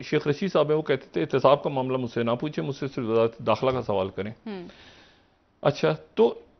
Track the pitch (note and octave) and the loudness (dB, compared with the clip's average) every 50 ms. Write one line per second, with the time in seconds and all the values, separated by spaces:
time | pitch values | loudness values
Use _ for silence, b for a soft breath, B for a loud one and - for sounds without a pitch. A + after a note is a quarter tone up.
0 | B2+ - - D3 - D3+ C#3+ - G3 F#3 - E3+ D3+ D3+ D3+ D#3 D#3 - C#3 C3+ | -2 -2 -2 0 0 0 -2 -2 -2 0 2 2 2 2 2 0 0 0 -2 -2
1 | - - - E3 D#3+ C#3+ - C3+ - C3 C#3+ C#3+ - E3 C#3+ C3+ C3 C3 C3 C3 | -4 -4 -4 -4 -2 0 2 2 4 4 4 4 2 -2 -4 -2 -2 -2 -2 -2
2 | B2+ A#2 - B2 A#2 A#2 A#2 B2 D3+ D#3 D3+ - D#3+ D3 C3+ - D3 C3+ - - | -4 -4 -4 -2 0 0 0 -2 -4 -6 -6 -6 -6 -6 -6 -6 -8 -6 -6 -4
3 | B2 A2 A2+ A2+ A2+ A2+ - - A#2 A2+ G#2+ - C3 C3 C3 B2+ A#2 - G#2 G2 | -2 2 4 4 4 2 0 -2 -2 0 0 2 2 0 0 0 -2 -2 0 0
4 | F#2+ F#2+ - - F#2+ G#2+ A2 - - A3+ G3+ F#3 F3 b b b b b b b | 0 -2 -4 -6 -8 -8 -10 -12 -10 -10 -10 -10 -10 b b b b b b b
5 | b b b b b b b b _ _ _ _ - C#3+ C#3 - - D#3 D#3 D3+ | b b b b b b b b _ _ _ _ 0 0 0 2 2 0 0 -2
6 | - - _ - A3+ A#3 - - - - _ | -6 -4 _ 2 2 2 2 -2 -14 -20 _